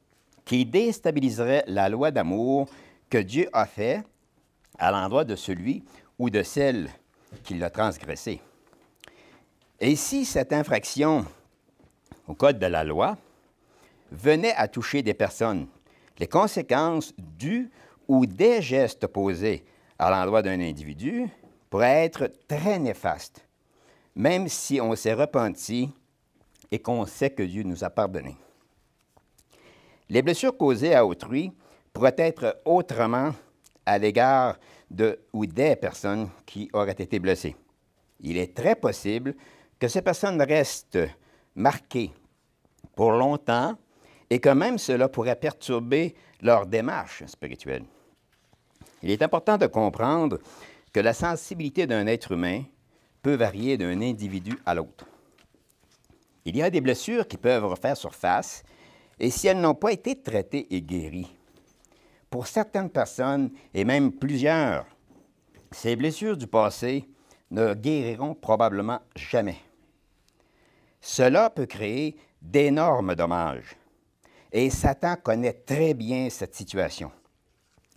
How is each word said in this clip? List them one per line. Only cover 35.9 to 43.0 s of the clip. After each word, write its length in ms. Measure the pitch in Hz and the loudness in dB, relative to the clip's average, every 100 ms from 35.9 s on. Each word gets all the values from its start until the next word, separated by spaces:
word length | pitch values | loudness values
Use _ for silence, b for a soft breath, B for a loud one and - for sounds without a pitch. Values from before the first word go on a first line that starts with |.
| - 101 104 101 - - | -6 -4 -4 -6 -10 -16
qui 220 | 101 104 | -14 -6
auraient 240 | 104 101 95 | -2 -2 -4
été 220 | 90 104 | -4 -2
blessées. 340 | 92 90 78 - _ _ _ _ _ _ | 0 0 -2 -12 _ _ _ _ _ _
Il 200 | 69 85 | -6 -4
est 180 | 90 - | -4 -2
très 180 | 160 | 0
possible 600 | 226 120 98 101 113 131 135 B B B B | 0 0 -4 -4 -4 -6 -10 B B B B
que 80 | 120 | -2
ces 160 | 190 | 0
personnes 400 | 185 165 202 170 | -2 0 0 2
restent 560 | 139 151 139 - - 90 78 - b b b | 2 2 2 -4 -4 -2 -2 -4 b b b
marquées 560 | - 120 143 - 127 92 - _ _ _ _ _ _ - | 0 0 0 -4 -6 -6 -8 _ _ _ _ _ _ -10
pour 160 | - | 2